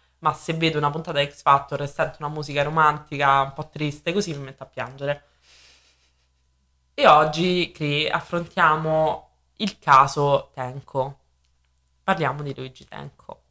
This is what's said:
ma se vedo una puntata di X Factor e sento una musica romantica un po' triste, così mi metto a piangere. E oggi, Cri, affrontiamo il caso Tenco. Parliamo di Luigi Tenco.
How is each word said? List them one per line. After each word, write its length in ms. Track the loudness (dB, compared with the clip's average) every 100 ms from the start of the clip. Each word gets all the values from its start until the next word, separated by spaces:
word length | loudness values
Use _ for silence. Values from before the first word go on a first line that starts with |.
| _ _
ma 120 | -4
se 200 | -4 -6
vedo 240 | 0 0 2
una 120 | -2
puntata 280 | -2 -6 -2
di 80 | -4
X 160 | -2
Factor 400 | 2 2 2 -6
e 60 | -6
sento 300 | -4 -4 -4
una 80 | -8
musica 340 | -8 -6 -2
romantica 800 | -2 2 2 2 -6 -2 2 2
un 120 | 0
po' 140 | -6 -12
triste, 440 | -6 -6 -4 -4
così 200 | -4 -4
mi 100 | -8
metto 180 | -12 -16
a 40 | -16
piangere. 580 | -10 -10 -8 -6 -6 _ _ _ -20 -20 _ _ _ _ _ _ _ _ _ _ _ _
E 120 | 2 6
oggi, 640 | 8 6 0 0 0 -2
Cri, 360 | -4 -4 -2 -2
affrontiamo 1200 | -4 -4 -6 -6 2 2 4 0 0 0 -2 -10 _ _ _
il 220 | -8 -6
caso 720 | 4 6 6 2 2 2 -2
Tenco. 640 | -10 -10 -10 -10 -6 -6 -8 _ _ _ _ _ _ _ _
Parliamo 380 | -4 -2 -2 -4
di 120 | -8
Luigi 300 | -10 -12 -16
Tenco. 560 | -20 -16 -16 _ -20 -20 _